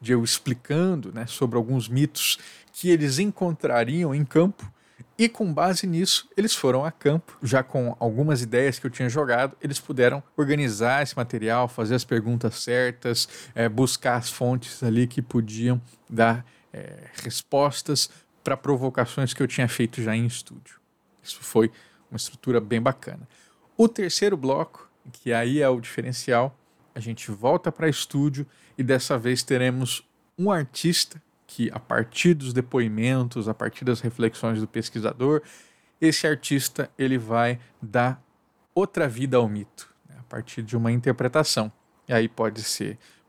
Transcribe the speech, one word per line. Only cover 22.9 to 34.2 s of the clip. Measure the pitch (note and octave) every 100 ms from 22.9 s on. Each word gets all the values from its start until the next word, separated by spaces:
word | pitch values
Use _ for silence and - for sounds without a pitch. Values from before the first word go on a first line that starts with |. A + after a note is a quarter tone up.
| C3+ - - - _ _ _ _ -
O | A3+
terceiro | A3+ F3+ - G3+ E3+
bloco, | C3 C#3+ D#3+ - - _ B2+
que | - B2
aí | A#2 A#2+ D3
é | C#3
o | B2
diferencial, | - - B2+ B2+ - A#2+ C3 - _ _ _
a | -
gente | A2+ A2 -
volta | G2+ B2 F3 E3+
pra | - D#3+
estúdio | C#3 - C#3+ D3 C3+ C#3+ _ _ -
e |
dessa | B2+ B2+ - C3
vez | A#2+ B2
teremos | - B2+ B2+ B2+ B2+ - _ _ _ -
um | G3
artista | F3+ C3+ - E3+ E3+ - D#3 _ _ _
que, | - A#2
a | -
partir | - A#2 A#2 - F3
dos | D#3 C3
depoimentos, | B2 B2 C3 A2+ G#2+ A#2+ C3 A#2+ A#2+ G#2+
a |
partir | - A2+ -
das | B2+ A2+
reflexões | A#2 -